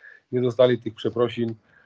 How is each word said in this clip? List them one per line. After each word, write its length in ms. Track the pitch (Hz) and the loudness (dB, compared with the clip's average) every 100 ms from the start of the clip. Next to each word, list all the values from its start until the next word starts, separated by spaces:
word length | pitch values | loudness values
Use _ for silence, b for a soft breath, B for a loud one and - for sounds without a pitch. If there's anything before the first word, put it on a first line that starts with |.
| b b b | b b b
nie 100 | 123 | -2
dostali 360 | 123 117 127 120 | -2 4 4 4
tych 180 | 110 - | -4 -8
przeprosin. 600 | - 117 120 117 117 113 _ _ | -6 -2 -2 -2 -6 -6 _ _